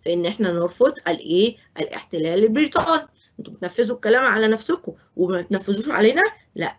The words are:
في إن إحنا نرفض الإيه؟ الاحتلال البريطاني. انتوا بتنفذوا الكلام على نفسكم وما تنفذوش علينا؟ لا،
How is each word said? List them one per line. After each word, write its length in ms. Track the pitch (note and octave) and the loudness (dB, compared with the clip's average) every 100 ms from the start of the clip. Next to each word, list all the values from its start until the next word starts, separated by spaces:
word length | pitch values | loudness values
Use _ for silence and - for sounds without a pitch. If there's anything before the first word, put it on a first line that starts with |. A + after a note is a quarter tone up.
في 80 | - | -4
إن 140 | F3 E3+ | -2 -2
إحنا 260 | G#3+ G3+ | -2 -2
نرفض 420 | E3+ F3 - B3+ - - | -2 -4 2 0 0 -4
الإيه؟ 480 | E3 - F3 A3+ A#3 _ - | -4 0 2 2 0 _ -10
الاحتلال 640 | D#3+ - - E3+ D#3+ F3 | -8 -10 -10 -4 -2 2
البريطاني. 580 | A3 A3 D4 E4+ D#4+ D#4+ - _ _ - | 2 2 0 0 0 0 -2 _ _ -20
انتوا 140 | - | -18
بتنفذوا 440 | - F3+ - A#3 A#3+ | -12 -6 -2 -2 -2
الكلام 260 | G#3+ A#3+ | 2 2
على 240 | C4 G#3+ A3 | 4 2 2
نفسكم 440 | A3 - F4 - - _ - | 2 0 -4 -6 -16 _ -4
وما 260 | F3+ F3+ | -2 -2
تنفذوش 460 | F3 G3 F#3+ G3+ C4+ | -2 -4 -2 -4 -2
علينا؟ 340 | A#3+ G#3+ C#4 G#4 - _ | 2 4 4 2 -2 _
لا، 220 | - E3 | -8 -8